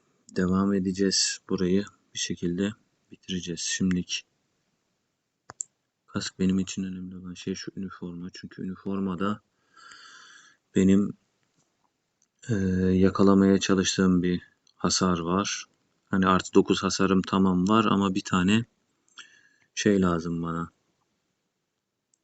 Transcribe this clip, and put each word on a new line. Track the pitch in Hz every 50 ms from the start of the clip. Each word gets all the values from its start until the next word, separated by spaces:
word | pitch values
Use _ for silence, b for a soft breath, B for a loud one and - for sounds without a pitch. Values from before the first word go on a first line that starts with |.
| _ _ _ _ _ - 107
devam | 98 92 90 92 95 98 101 101
edeceğiz. | 98 92 98 90 95 101 95 92 - - - - - _ -
Burayı | - - 92 87 92 101 104 - - _ _ _ -
bir | -
şekilde | - - 87 - 92 85 87 92 98 104 107 - _ _ _ _ _ _
bitireceğiz. | - - _ - 95 90 - 87 85 -
Şimdilik | - - - - 98 92 90 90 85 - - - - _ _ _ _ _ _ _ _ _ _ _ _ _ _ _ _ _ _ _ _ _ _ _ _ - - - - _ _ _ _ _ _ _ _
kask | _ - 101 - - - -
benim | 95 95 95 95
için | 92 - - 98 95
önemli | 92 92 92 90 92 92
olan | 92 92 90 90
şey | - - 95 95
şu | - - - -
üniforma. | - 98 92 - - 95 87 87 87 90 92 -
Çünkü | - - 82 - -
üniformada | 95 92 92 - - 98 98 98 98 95 90 85 98 101 107 110 _ _ B B B B B B B B B B B B B B B B B B B B B B _ _ -
benim, | - 95 95 98 101 101 - - _ _ _ _ _ _ _ _ _ _ _ _ _ _ _ _ _ _ _ _ _ _ _ _ _ - -
e, | 113 98 95 92 92 92 92 92 92
yakalamaya | 92 95 92 - - 98 98 98 98 98 98 98 92
çalıştığım | - - 95 95 90 - - - 95 92 92 87
bir | 87 90 90 90 - - _ _ _ _ _
hasar | - - 92 - - 95 92 90 85
var. | 82 85 90 98 101 - - - - - _ _ _ _ _ _ _ _
Hani | 101 95 95
artı | 95 92 90 - - -
dokuz | 98 92 - 95 -
hasarım | 98 95 - - 95 92 95 95
tamam | 90 - - 95 95 95 90 90 90 101
var | 110 113 107
ama | 98 101 98 101 98 95
bir | 101 -
tane | - - 92 90 98 104 117 120 - _ _ _ _ _ _ _ _ B B B B B B B B B B B B _
şey | - - 107 101 95
lazım | 92 90 85 82 82 85 85 82
bana. | 85 82 82 85 85 87 _ _ _ _ _ _ _ _ _ _ _ _ _ _ _ _ _ _ _ _ _ _ _ _ _ _ _ _ _ _